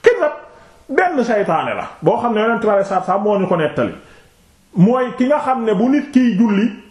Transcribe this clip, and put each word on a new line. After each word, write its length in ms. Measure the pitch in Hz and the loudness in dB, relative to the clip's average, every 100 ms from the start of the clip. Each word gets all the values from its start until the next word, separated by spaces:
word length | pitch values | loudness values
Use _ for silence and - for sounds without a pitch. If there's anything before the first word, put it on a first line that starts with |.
Xinzab 300 | 453 403 330 - - - - - - | 4 2 -2 -4 -18 -20 -20 -20 -4
benn 360 | 285 359 302 | 0 0 0
saytaane 500 | 226 214 180 156 131 | 0 0 0 -2 -2
la, 140 | 104 - - | -6 -10 -6
boo 160 | 160 220 | -4 -2
xam 120 | 240 | -2
ne 60 | 214 | -2
Yonent 180 | 220 226 | -2 0
bi 60 | 214 | 0
sallallahu 200 | 202 196 | 0 0
alayhi 200 | 185 180 | -4 -2
wasallam 160 | 196 | -2
moo 140 | 208 202 | 0 0
ñu 80 | 190 | 0
ko 80 | 175 | 0
nettali. 380 | 147 - 98 - - - _ _ _ _ _ - | 0 -2 -6 -6 -20 -20 _ _ _ _ _ 2
Mooy 340 | 196 254 247 - | 4 4 -2 -2
ki 80 | 247 | 0
nga 120 | 294 | 0
xam 240 | 269 254 | 0 -2
ne 100 | 226 | 0
bu 140 | 196 247 | 0 2
nit 200 | 285 - | 0 2
kiy 240 | 254 247 190 | 2 2 2
julli 320 | 226 196 226 - - | 2 2 0 -4 -20